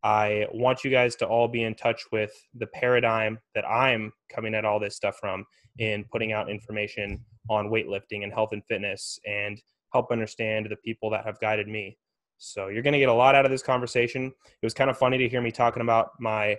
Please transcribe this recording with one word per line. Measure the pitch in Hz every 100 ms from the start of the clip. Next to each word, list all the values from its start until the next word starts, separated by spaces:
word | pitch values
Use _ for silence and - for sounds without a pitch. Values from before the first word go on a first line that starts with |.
I | 110 107 107 104 107
want | 110 123 127
you | 139
guys | 127 123 117
to | 113
all | 117 117
be | 120
in | 113
touch | 113 120 113 -
with | 110 107 - _
the | 123 117
paradigm | - 123 123 117 113 110 110 _
that | 110 -
I'm | 113 131 113 110 _ _
coming | - 110
at | 110 107
all | 104
this | 104 -
stuff | 101 -
from | 101 95 101 _ _ -
in | 110 104 101
putting | 117 110
out | 107 98
information | 104 - 107 104 - 101 101 - - -
on | 107 104
weightlifting | 113 - 98 _ 104
and | 101
health | 101 110
and | 107 -
fitness, | 104 101 98 - - 104
and | 104 104 107 _ _ _
help | 131 120
understand | 117 110 - 110 110 104
the | 104
people | - 113 110
that | 107
have | 110 104
guided | 107 107 104
me. | 107 98 113 _ _ _ _
So | - - 98
you're | 104
gonna | 139 143
get | 131
a |
lot | 117 127
out | 139
of | 135
this | 131
conversation. | - 127 123 123 120 131 131
It | - _ _ 113
was |
kind | - 135
of | 123
funny | 127 131
to | 123
hear | 123
me | 120
talking | - 120 120
about | 117 113 - -
my | 117 107 104